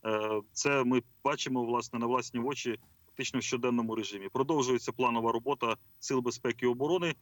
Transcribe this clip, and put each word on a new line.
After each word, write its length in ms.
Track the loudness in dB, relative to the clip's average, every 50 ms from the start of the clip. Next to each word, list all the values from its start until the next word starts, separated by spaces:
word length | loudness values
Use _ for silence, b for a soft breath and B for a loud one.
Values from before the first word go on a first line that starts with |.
| -2
е, 340 | 0 0 0 0 0 -2 -2 -4 _
це 320 | _ -2 0 2 4 4 4
ми 180 | 4 4 2 0 _ _ _ _
бачимо, 400 | -2 -2 0 -2 -2 0 0 0
власне, 340 | 0 0 -2 -2 -2 -4 -2
на 80 | 0
власні 340 | 0 0 0 -2 -2 -4 -2
очі 380 | -2 -2 -4 -4 -4 -6 -6 -6 -10 _ _ _ _
фактично 340 | _ _ -8 -6 -4 -2 -4
в 20 |
щоденному 520 | -2 -2 -2 0 0 2 2 2 0 0 -2
режимі. 340 | -2 -4 -6 -8 -8 -10 -4
Продовжується 600 | -2 0 0 2 2 0 2 2 2 0 0 -4
планова 400 | -2 0 0 2 2 2 2 2
робота 440 | 0 0 0 -2 -2 0 0 -2 -2 _ _ _ _ _
Сил 200 | -4 0 0 0
безпеки 460 | 0 0 -4 -2 -2 -4 -2 2 2
і 20 | 2
оборони 460 | 2 2 2 0 2 2 0 -2 -4 _